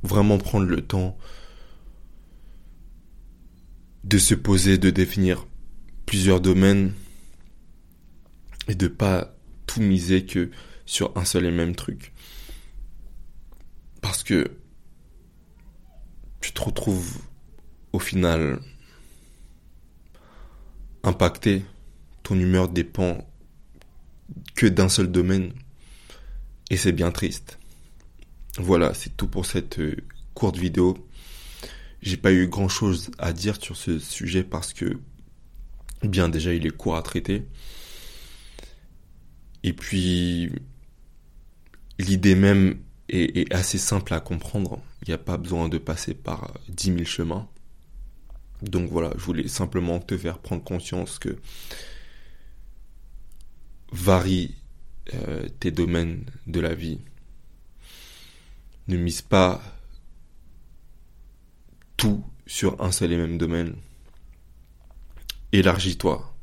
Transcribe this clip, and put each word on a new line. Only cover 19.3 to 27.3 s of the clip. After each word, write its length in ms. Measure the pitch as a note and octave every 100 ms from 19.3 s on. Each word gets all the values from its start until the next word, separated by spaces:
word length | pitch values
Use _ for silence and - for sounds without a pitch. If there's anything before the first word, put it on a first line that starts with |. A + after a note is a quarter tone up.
| - - - - - - - - - - - - - - - - -
impacté, 600 | G2+ F2+ F#2 - - G2 G2+ - - - - -
ton 160 | - F#2+
humeur 300 | F2+ F#2 F2+
dépend 600 | F2+ E2 - F2+ E2+ - - - - - - - - - - - - - -
que 100 | A2+
d'un 240 | F2+ F#2
seul 220 | - F#2
domaine 420 | F2+ F2+ F#2+ F2+ - - - - - - - - - - - -
et 80 | F#2
c'est 160 | G2+
bien 180 | E2 F2
triste. 480 | E2+ F2+